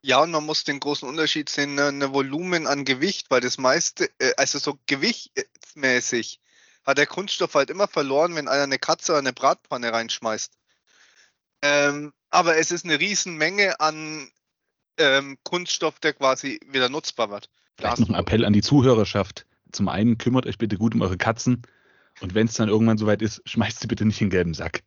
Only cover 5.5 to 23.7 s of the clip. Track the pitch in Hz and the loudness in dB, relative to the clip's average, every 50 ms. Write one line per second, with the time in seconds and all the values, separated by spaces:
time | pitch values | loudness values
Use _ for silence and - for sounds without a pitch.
5.5 | _ _ - - - 151 139 131 123 123 120 - - 117 110 - - _ _ _ | _ _ -20 -20 -10 -2 0 2 2 2 0 0 -2 -2 -4 -4 -12 _ _ _
6.5 | _ _ _ _ _ _ _ - 139 139 147 - - 180 196 196 - - 185 160 | _ _ _ _ _ _ _ 0 2 2 2 0 0 -8 -6 -6 -2 -2 -2 0
7.5 | - 147 139 120 156 185 202 196 - 160 147 135 135 143 160 175 170 156 143 - | 2 0 0 0 0 -2 -2 -2 0 -4 -2 0 2 2 2 2 0 -4 -4 -2
8.5 | 135 143 143 139 135 131 - - 160 - - - 170 147 139 131 123 - 135 139 | 0 0 0 0 -2 -4 0 -2 -2 -2 0 0 0 0 0 -2 -4 0 0 0
9.5 | - _ _ _ 147 123 120 117 113 117 113 113 - - 120 113 110 104 - - | 0 _ _ _ -8 -6 -4 -2 -2 -2 -2 -4 -8 -6 -4 -4 -4 -4 -8 -12
10.5 | _ _ _ _ _ _ _ _ _ _ _ _ _ _ _ _ _ _ _ _ | _ _ _ _ _ _ _ _ _ _ _ _ _ _ _ _ _ _ _ _
11.5 | _ _ - 143 147 147 143 143 143 147 147 151 _ _ _ _ - 175 175 165 | _ _ 0 2 2 4 2 2 0 -2 -8 -12 _ _ _ _ 2 4 4 4
12.5 | 165 160 160 - 175 170 - 175 156 143 170 202 208 - - 185 170 156 151 165 | 4 2 2 0 -2 -6 -2 -2 0 0 0 0 -2 -2 -4 -4 -2 -2 -2 0
13.5 | 190 208 202 190 165 - 151 156 156 156 156 156 156 156 139 - _ _ _ _ | 2 0 0 0 2 0 0 0 0 -4 -10 -10 -10 -12 -14 -16 _ _ _ _
14.5 | _ _ _ _ _ _ _ _ _ - 160 139 135 139 139 139 139 _ _ - | _ _ _ _ _ _ _ _ _ 2 4 4 4 2 0 -2 -14 _ _ -6
15.5 | - 180 180 - - - 170 156 - _ - 156 143 _ 139 131 131 123 - 135 | -6 -6 -4 -4 -4 -2 -2 -4 -4 _ -4 -4 -2 _ 2 2 2 0 -4 -8
16.5 | 113 - - 131 135 135 127 123 135 160 - - - - 117 104 101 101 - _ | -10 -10 -12 -6 -2 0 0 0 0 -4 -8 -8 -4 -4 -4 -4 -4 -12 -14 _
17.5 | _ _ _ _ _ - - 104 120 117 117 87 - - - - - 110 113 104 | _ _ _ _ _ -6 -4 -2 2 2 0 2 2 -2 0 0 2 2 4 4
18.5 | 104 104 104 - 143 147 120 131 123 110 104 - - 104 95 - - - - _ | 2 2 4 4 4 6 6 6 6 4 4 0 0 -2 -2 -2 -6 -20 -20 _
19.5 | _ _ _ _ - - 101 90 65 92 107 120 113 113 - 123 123 127 - - | _ _ _ _ -4 -2 -2 0 0 2 2 2 2 2 0 0 0 0 0 -2
20.5 | - - 117 104 104 92 110 117 - 120 107 90 92 90 - 113 113 - - 127 | -4 -4 -2 -2 -2 0 0 0 2 2 0 0 -2 0 0 0 0 0 0 0
21.5 | 123 120 - _ _ _ _ _ _ _ _ _ _ - - 92 90 107 113 113 | 0 0 -4 _ _ _ _ _ _ _ _ _ _ -12 -10 -2 2 2 2 2
22.5 | - - 113 104 104 110 113 113 113 107 110 104 104 - 110 107 - - _ - | 2 0 0 2 4 4 4 4 4 4 4 2 2 2 0 -4 -4 -6 _ -6
23.5 | - 117 113 - | -2 -2 -2 -2